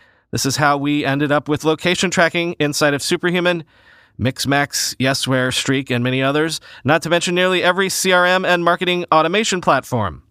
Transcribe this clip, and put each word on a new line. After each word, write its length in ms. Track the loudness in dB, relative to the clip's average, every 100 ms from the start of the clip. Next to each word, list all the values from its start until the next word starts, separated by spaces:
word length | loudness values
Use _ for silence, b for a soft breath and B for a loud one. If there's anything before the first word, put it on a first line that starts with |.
| b b b
This 140 | -4 -2
is 120 | 2
how 200 | 2 2
we 280 | 0 -2 -2
ended 260 | -2 0
up 160 | 0 0
with 160 | -2
location 460 | 0 0 0 0 0
tracking 440 | 2 0 0 -4
inside 420 | -2 -2 2 0 0
of 80 |
Superhuman, 600 | -2 -2 0 0 0 -2 -6 b b b b -4
Mixmax, 760 | -4 -2 0 0 0 -4 -6 -2
Yesware, 580 | -2 0 0 0 0
Streak, 380 | -2 -2 -2 -2
and 120 | -2
many 200 | -2 0
others, 360 | 0 0 -2 -4 B B
not 200 | 0 0
to 60 | 2
mention 260 | 0 0 0
nearly 260 | 2 2
every 280 | 2 2 -2
C 220 | -2 2
R 140 | 4 4
M 200 | 4 2
and 180 | 2
marketing 420 | 2 0 0 -2 0
automation 500 | 0 2 0 -2 -2
platform. 640 | 0 0 0 -4 -4 -6 _